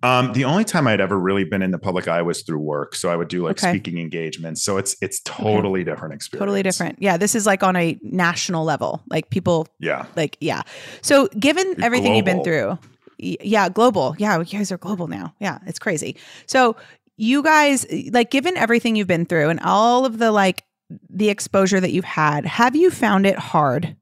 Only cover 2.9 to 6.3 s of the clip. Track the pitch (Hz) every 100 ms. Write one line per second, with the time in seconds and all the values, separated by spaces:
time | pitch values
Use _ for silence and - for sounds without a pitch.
2.9 | - 90 85 85 90 85 - 185 101 -
3.9 | 85 82 82 80 78 82 80 - 98 98
4.9 | - 95 - - - 107 104 202 190 87
5.9 | - - - -